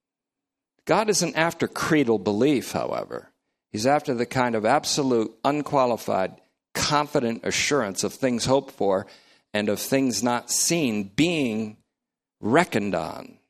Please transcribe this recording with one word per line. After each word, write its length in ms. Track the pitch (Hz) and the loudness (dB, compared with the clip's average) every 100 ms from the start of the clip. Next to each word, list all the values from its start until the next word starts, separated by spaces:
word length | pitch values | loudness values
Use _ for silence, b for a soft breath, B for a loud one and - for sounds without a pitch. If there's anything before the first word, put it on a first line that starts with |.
| _ _ _ _ _ _ _ _ | _ _ _ _ _ _ _ _
God 240 | - 175 214 | 0 0 2
isn't 260 | 185 170 | 0 0
after 320 | 156 165 - - | 0 -2 0 -4
creedal 520 | - - 156 120 107 | -2 2 2 4 2
belief, 540 | 95 104 139 131 - | 0 2 2 2 -2
however. 580 | 80 62 60 50 60 - _ _ _ _ | -4 -4 -6 -8 -10 -14 _ _ _ _
He's 140 | 107 123 | -2 2
after 260 | 147 147 | 2 0
the 140 | 120 120 | -2 -2
kind 280 | 127 123 | 0 0
of 120 | 117 107 | 2 2
absolute, 680 | 147 - - 135 117 107 - | 2 2 0 2 2 0 -2
unqualified, 960 | 135 147 143 143 123 113 - 98 92 - _ _ _ | -2 -2 0 0 2 0 -2 -2 -2 -8 _ _ _
confident 720 | - - 147 143 147 120 117 98 | -6 0 0 0 0 -2 -2 -4
assurance 580 | - - 143 104 90 | -2 0 0 0 -2
of 80 | 101 | -6
things 320 | - 131 117 | -2 -2 0
hoped 300 | 127 135 139 | 2 2 0
for 320 | - 98 95 104 b b b b | -2 0 0 -2 b b b b
and 160 | 104 104 | -2 -2
of 100 | 98 | -2
things 420 | - 135 131 101 | 0 0 2 0
not 280 | 123 120 - | 0 -2 -2
seen 540 | - - 170 131 104 | -2 0 0 0 -2
being 760 | 98 - 165 165 127 110 107 110 _ _ _ _ _ _ | -4 0 0 2 -2 -2 -6 -10 _ _ _ _ _ _
reckoned 520 | 101 147 180 110 101 | 2 2 4 0 0
on. 440 | 87 80 - - - | -2 -4 -10 -16 -20